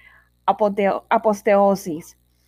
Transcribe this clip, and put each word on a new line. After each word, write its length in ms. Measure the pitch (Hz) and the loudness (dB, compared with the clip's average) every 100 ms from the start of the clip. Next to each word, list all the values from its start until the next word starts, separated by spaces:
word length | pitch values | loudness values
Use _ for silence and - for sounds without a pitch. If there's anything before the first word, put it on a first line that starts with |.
| - _ _ _ - | -20 _ _ _ -4
apoteo-, 600 | 285 208 202 196 - - | 0 -2 0 -2 -2 -2
aposteosis. 1080 | 226 226 202 226 202 202 196 196 160 - _ _ _ | -2 0 -2 2 2 2 0 -4 -12 -12 _ _ _